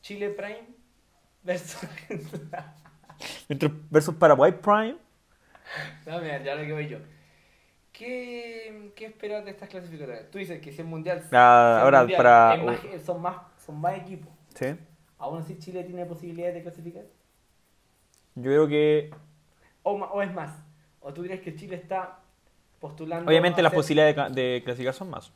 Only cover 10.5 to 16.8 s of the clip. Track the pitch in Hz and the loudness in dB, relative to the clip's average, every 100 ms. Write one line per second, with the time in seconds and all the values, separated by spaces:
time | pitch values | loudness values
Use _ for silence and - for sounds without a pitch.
10.5 | 165 143 151 160 160 160 175 - 127 123 | -14 -16 -16 -12 -10 -8 -8 2 6 10
11.5 | 120 120 113 127 139 120 - 123 120 113 | 10 8 6 6 6 6 6 8 10 8
12.5 | 113 117 120 - 147 151 175 175 180 - | 6 0 -4 -8 -14 -10 -6 -8 -10 -20
13.5 | _ - 151 170 190 180 180 - _ _ | _ -18 -8 -6 -6 -12 -18 -20 _ _
14.5 | - 131 165 - _ _ _ 127 165 151 | -8 -8 -8 -16 _ _ _ -12 -10 -12
15.5 | - - 180 175 180 175 165 175 165 175 | -14 -14 -12 -12 -12 -12 -12 -14 -8 -8
16.5 | 175 170 165 | -8 -14 -16